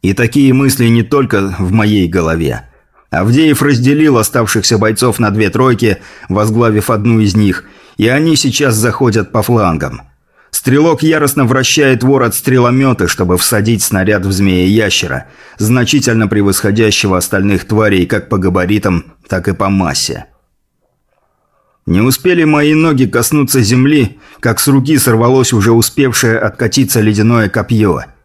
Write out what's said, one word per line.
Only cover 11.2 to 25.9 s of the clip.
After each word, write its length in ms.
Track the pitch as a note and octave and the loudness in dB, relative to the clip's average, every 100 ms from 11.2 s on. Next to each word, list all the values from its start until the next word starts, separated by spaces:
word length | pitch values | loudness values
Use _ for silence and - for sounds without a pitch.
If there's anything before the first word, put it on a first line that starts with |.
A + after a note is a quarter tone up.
| C#3+ - | 0 0
вращает 580 | B2+ B2+ C3 - C#3 B2+ | 0 0 0 0 2 2
ворот 320 | B2+ C#3 A#2 | 2 2 0
стреломёта, 760 | - - B2+ A#2+ B2+ C3+ B2 F2 | -2 0 2 2 2 0 0 -2
чтобы 280 | - F#2 F2 | -2 0 0
всадить 460 | - A2 G#2 A2+ | 0 -2 0 0
снаряд 420 | - G#2 F#2 G#2 | 0 -2 0 0
в 80 | F#2+ | -2
змея-ящера, 920 | F#2+ G2 F#2 F#2 G#2+ G#2+ - - C2 - - - - | 0 0 2 2 2 0 -2 -4 -8 -10 -20 -20 -6
значительно 680 | G#2+ B2+ A#2 D3 A#2+ A2+ G#2+ | -2 0 2 0 0 0 0
превосходящего 920 | G#2 G2+ F#2 G#2+ G#2 A2 G#2 G2+ F#2 | 0 0 0 -2 0 0 0 0 -2
остальных 480 | F2 G2 G2 G2 - | -2 -2 0 -2 -2
тварей 400 | G#2+ G#2+ G2 F2+ | 0 2 0 0
как 240 | G#2+ - | -4 -4
по 80 | G2 | -2
габаритам, 680 | F#2 F#2 F2+ G#2 G2 F2 - _ _ | -2 -2 -2 -2 0 -2 -4 _ _
так 180 | F#2+ F2 | -6 -4
и 40 | |
по 160 | F#2 G2 | -4 -2
массе. 580 | G2 F2 C#2+ - - - _ _ _ _ _ _ _ _ _ _ _ _ _ _ _ | 0 -2 -4 -6 -8 -14 _ _ _ _ _ _ _ _ _ _ _ _ _ _ _
Не 160 | - F2 | -2 0
успели 440 | A2 C3 F3+ F3 | 2 0 0 0
мои 300 | D#3 D3+ D3 | 2 2 2
ноги 320 | D#3 E3 C#3+ B2+ | 2 2 0 0
коснуться 540 | B2 A#2 D3+ C3+ C3+ | 0 -2 -2 0 0
земли, 580 | G#2 B2+ C3 D3+ A2+ - - - | 2 2 2 2 0 -4 -20 -6
как 180 | A#2+ A#2 | -4 -2
с 100 | - | 0
руки 280 | C#3 C3 D3+ | 0 2 0
сорвалось 560 | B2+ A2+ A#2+ C3 B2 | 2 2 2 2 2
уже 200 | A2+ G2+ | 0 2
успевшее 680 | A#2 A2+ | 2 2